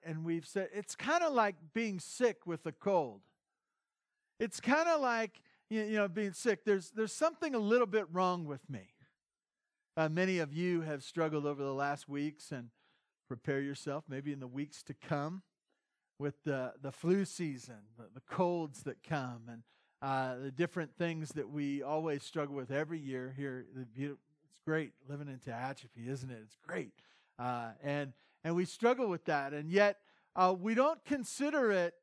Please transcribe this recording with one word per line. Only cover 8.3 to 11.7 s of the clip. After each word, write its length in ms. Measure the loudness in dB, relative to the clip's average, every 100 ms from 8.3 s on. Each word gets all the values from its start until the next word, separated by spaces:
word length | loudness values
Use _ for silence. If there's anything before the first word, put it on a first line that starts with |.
| 2
with 240 | -2 -8 -8
me." 280 | -12 -12 _ _ _ _ _ _ _ _ _ _ -2
Uh, 140 | 0
many 280 | 2 2 2
of 140 | 0
you 300 | 0 0 0
have 200 | -2 -6
struggled 440 | -6 0 0 2 0
over 160 | -2
the 100 | -2